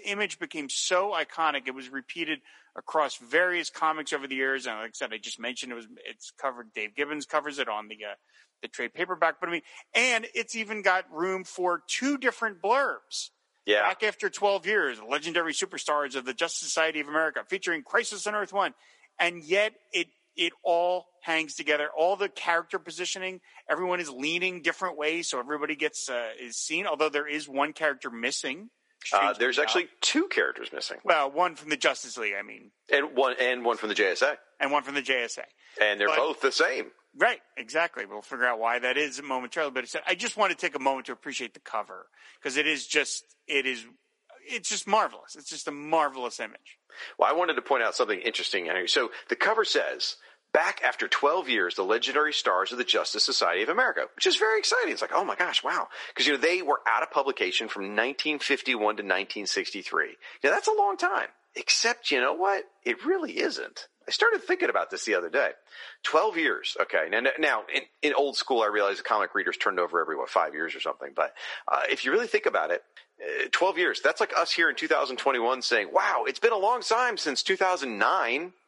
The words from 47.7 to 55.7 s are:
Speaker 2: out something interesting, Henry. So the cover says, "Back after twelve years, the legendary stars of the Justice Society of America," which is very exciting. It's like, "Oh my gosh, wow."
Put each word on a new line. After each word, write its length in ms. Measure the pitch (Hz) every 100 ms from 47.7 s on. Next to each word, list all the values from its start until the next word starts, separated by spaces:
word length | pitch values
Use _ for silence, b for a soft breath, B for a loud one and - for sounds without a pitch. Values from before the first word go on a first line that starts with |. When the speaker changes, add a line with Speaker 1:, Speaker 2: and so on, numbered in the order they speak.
| 135
Speaker 2:
out 140 | 113 -
something 240 | 113 98
interesting, 460 | 117 - - 98 85
Henry. 220 | 90 90
So 220 | 151 117 B -
the 80 | 117
cover 280 | - 220
says, 520 | 202 147 78 64 - - B B _
"Back 300 | 151 175 -
after 240 | 127 - 110
twelve 420 | - 139 175 131
years, 260 | 113 87
the 100 | -
legendary 480 | 95 113 120 135 151
stars 400 | 143 - 92 98
of 60 | 123
the 60 |
Justice 400 | 123 104 - -
Society 380 | - 127 90 90
of 60 | 113
America," 380 | 190 254 - - -
which 100 | 370
is 100 | -
very 220 | 427 440
exciting. 340 | - 494 415
It's 100 | 240
like, 100 | -
"Oh 100 | 156
my 100 | 190
gosh, 280 | 104 175 -
wow." 260 | 139